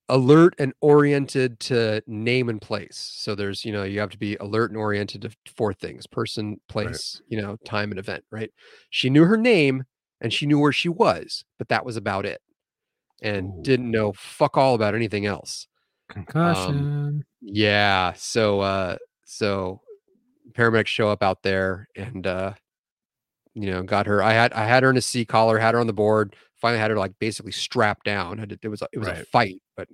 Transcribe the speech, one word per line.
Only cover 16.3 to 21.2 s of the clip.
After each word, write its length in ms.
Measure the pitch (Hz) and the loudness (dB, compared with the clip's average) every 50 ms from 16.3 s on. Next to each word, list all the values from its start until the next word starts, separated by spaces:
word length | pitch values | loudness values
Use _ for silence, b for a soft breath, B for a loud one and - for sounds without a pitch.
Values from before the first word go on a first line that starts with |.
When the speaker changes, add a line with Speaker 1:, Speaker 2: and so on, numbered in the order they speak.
| - 156 | -2 0
Speaker 1:
Um, 460 | 170 170 165 - 92 - - 143 143 147 | 2 2 2 0 -2 -2 -2 -2 -2 -2
Speaker 2:
Concussion. 360 | 147 147 147 147 147 147 - _ _ - | -2 -4 -4 -4 -4 -6 -8 _ _ -20
Speaker 1:
yeah. 680 | 127 98 101 107 104 104 104 104 104 101 98 92 92 87 - | -14 -6 -2 0 2 2 4 4 4 2 2 2 0 -2 -4
So, 460 | - - - - 117 110 104 101 98 | -6 -8 -4 0 0 2 2 2 0
uh, 380 | 98 98 98 98 92 90 - - - _ _ _ _ | 0 0 -2 -2 -2 -4 -6 -10 -12 _ _ _ _
so 560 | - - - 110 101 98 98 92 92 98 - _ - - _ _ _ _ _ _ _ _ _ _ - - | -16 -8 -4 -2 -2 -2 -2 -4 -6 -8 -12 _ -20 -20 _ _ _ _ _ _ _ _ _ _ -8 -2
paramedics 340 | 123 117 113 113 110 104 - | 2 2 4 4 2 2 0
show 220 | - - 110 104 | 0 0 0 0
up 120 | 104 - | 2 2